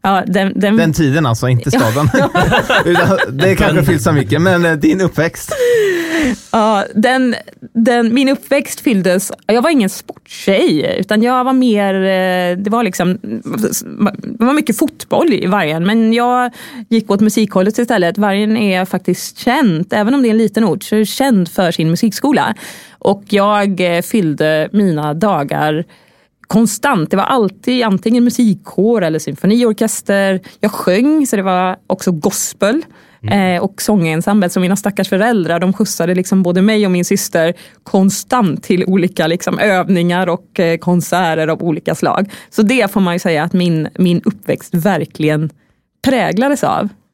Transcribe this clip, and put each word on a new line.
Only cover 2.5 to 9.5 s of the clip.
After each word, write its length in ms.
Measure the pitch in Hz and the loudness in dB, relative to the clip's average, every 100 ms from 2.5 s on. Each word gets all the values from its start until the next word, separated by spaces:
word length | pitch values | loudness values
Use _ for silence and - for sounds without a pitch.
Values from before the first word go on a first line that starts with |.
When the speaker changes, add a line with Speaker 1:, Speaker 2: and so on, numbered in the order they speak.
| 277 | 0
Speaker 2:
<laughs> 280 | - 220 165 | 0 0 2
Utan 320 | 185 - 190 - | 2 2 0 -2
det 260 | 135 190 185 | 0 0 2
kanske 200 | 180 160 | 2 2
Speaker 3:
Men 100 | 151 | 2
Speaker 2:
fylls 220 | 165 175 | 0 2
av 60 | |
mycket, 280 | 147 101 147 | 0 0 0
men, 240 | 180 175 170 | 2 2 2
eh, 80 | |
din 280 | 156 311 294 | 2 0 2
uppväxt? 520 | 180 - 165 - - 587 480 480 403 349 330 330 277 208 - | 0 0 -4 -4 -8 -2 2 2 0 -2 -2 -2 -2 -4 -2
Speaker 1:
Ja, 340 | 226 214 208 - 208 | 0 2 0 -2 0
den, 400 | 240 262 254 220 - - - | 0 2 0 -4 -10 -20 -8
den, 400 | 226 233 240 226 | 0 2 2 2
min 160 | 240 262 | 2 0
uppväxt 500 | 277 - 277 294 - | -2 0 -2 -2 -4
fylldes, 520 | - 202 185 180 - - | -2 0 2 0 -2 -8
jag 160 | - | 0